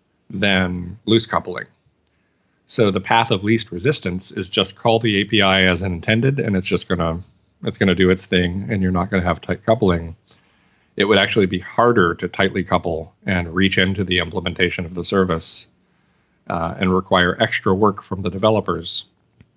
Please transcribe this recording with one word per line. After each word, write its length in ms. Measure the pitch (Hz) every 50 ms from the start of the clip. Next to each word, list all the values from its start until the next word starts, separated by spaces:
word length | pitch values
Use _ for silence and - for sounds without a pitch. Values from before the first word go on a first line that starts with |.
| _ _ _ _ _ -
than 640 | - 92 104 101 95 92 92 90 90 87 87 87 101 - -
loose 220 | 101 113 110 -
coupling. 380 | - 90 85 - 90 90 57 - - _ _ _ _ _ _ _ _ _ _ _ _ _ _ _ _ _ _ _
So 240 | - - 127 110 98
the 100 | 95 98
path 300 | - - 113 113 117 -
of 140 | 110 92 101
least 280 | 107 117 110 - -
resistance 600 | 87 85 101 147 151 - - 92 87 92 - -
is 180 | 78 101 87 -
just 260 | - 107 95 - -
call 220 | - - 117 113
the 200 | 110 117 110 101
A 80 | 98 101
P 180 | 98 113 104 98
I 180 | 95 95 95
as 220 | 92 92 90 85 95
intended, 560 | 92 87 85 - 107 110 117 131 135 139 139
and 160 | - 113 98
it's 120 | 92 95
just 200 | - 95 87 -
gonna, 340 | - 90 87 82 82 82 87 92 _ _ _ _ _ _ - -
it's 140 | 117 -
gonna 160 | - 107 98 87
do 160 | 92 92 90
its 160 | 95 95 -
thing, 400 | - 95 90 90 87 87 98 104 117
and 100 | 110 95
you're 100 | 92 92
not 200 | 92 87 92 -
gonna 120 | 101 92 87
have 160 | 87 80 -
tight 240 | - - 87 - -
coupling. 520 | 113 113 117 110 92 87 85 82 82 80 _ _ _ _ _ _ _ _ _ _ _ _ _ _ _ -
It 80 | - 98
would 140 | 104 104 98
actually 260 | 101 104 - 113 95
be 140 | 92 98 87
harder 560 | - - - - 117 120 117 107 90 85 87
to 120 | - 92
tightly 360 | 87 - - 98 95 95 98 87
couple 500 | - 92 85 - 87 82 80 80 - _ _ -
and 260 | 101 92 87 87 82 80
reach 240 | 92 95 90 -
into 260 | 98 92 95 95 95 95
the 140 | 90 90
implementation 680 | 87 82 82 - 92 85 90 80 - 90 87 - - 85
of 100 | 82 92
the 100 | 87 82
service, 640 | - 104 98 92 90 82 80 - - - - - _ _ _ _ _ _ _ _ _ _ _ _ _ _ _ _
uh, 280 | - - 85 82 82 - -
and 140 | 98 92 92
require 420 | 95 95 - 95 90 90 90 - -
extra 340 | 113 - - - - 107 92
work 300 | 98 107 101 95 - -
from 180 | - 98 92
the 80 | 95 90
developers. 760 | 87 95 104 110 110 101 - 92 85 82 85 - - - - _ _ _ _ _ _ _ _ _ _